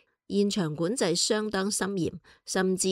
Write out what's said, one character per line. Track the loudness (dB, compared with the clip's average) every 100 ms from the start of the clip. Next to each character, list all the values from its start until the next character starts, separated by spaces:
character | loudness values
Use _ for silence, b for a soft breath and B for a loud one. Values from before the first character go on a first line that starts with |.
| b b _
現 | 0 2
場 | 2 -2 0
管 | -2
制 | 0 2 2
相 | 2 0 0
當 | -2 -2
森 | -2 -2
嚴， | -2 -2 -4 b b -6
甚 | 0 2 2
至 | 2